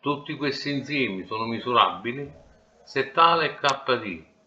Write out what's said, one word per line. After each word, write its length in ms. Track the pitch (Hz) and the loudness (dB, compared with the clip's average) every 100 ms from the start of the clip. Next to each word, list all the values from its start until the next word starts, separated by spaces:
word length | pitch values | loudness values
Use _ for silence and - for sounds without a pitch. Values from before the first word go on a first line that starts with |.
Tutti 340 | 139 143 - | -2 -4 -4
questi 360 | 143 143 135 147 | -4 -4 -4 -4
insiemi 540 | 143 123 143 120 95 | -4 -4 -2 -2 -2
sono 220 | 90 110 113 | -6 -6 -4
misurabili 800 | 113 123 120 98 92 107 127 143 - - - _ _ | -4 2 4 4 2 -6 -8 -10 -14 -20 -20 _ _
se 300 | - 143 135 | -6 -2 -2
tale 320 | - 170 170 151 | 6 6 6 0
è 80 | |
K 440 | 143 147 139 - 120 | 0 0 0 0 -2
di. 340 | 110 82 - _ | -2 -10 -14 _